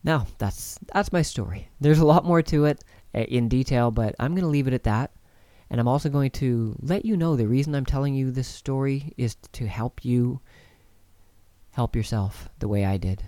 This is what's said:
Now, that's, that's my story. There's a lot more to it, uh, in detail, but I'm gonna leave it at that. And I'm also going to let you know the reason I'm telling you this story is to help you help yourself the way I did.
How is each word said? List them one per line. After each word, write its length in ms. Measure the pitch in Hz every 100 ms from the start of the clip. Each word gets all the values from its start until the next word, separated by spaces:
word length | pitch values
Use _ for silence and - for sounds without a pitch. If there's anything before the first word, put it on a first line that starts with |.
Now, 240 | 160 160 104 -
that's, 400 | 104 - - - -
that's 180 | 196 208
my 100 | 175
story. 460 | 156 - 95 98 - -
There's 180 | 143 156
a 80 | 156
lot 180 | 165
more 160 | 160 170
to 260 | 160 151 147
it, 180 | 147 - - -
uh, 40 | -
in 260 | 113 123 117
detail, 420 | 127 131 127 120
but 240 | 113 110 -
I'm 140 | 127
gonna 120 | 180 175
leave 220 | 147 131
it 40 |
at 120 | 127
that. 260 | 110 107 135 - _ _ - - -
And 80 | 117
I'm 100 | 120
also 200 | 139 151
going 220 | 139 135
to 460 | - 135 120 113 -
let 240 | 131 190
you 100 | 220
know 220 | 196 165 139
the 120 | 110
reason 260 | 127 143
I'm 100 | 143
telling 300 | 131 135 143
you 160 | 135 131
this 180 | 127 127
story 640 | - - 135 139 139 147 -
is 160 | 120 - -
to 140 | - 113
help 360 | 92 120 -
you 380 | 127 123 120 131 - - - _ _ _ _ _ - _ _ _ -
help 220 | - 120
yourself 540 | 117 107 110 101 - - -
the 80 | 107
way 180 | 101 98
I 100 | 98
did. 260 | 92 95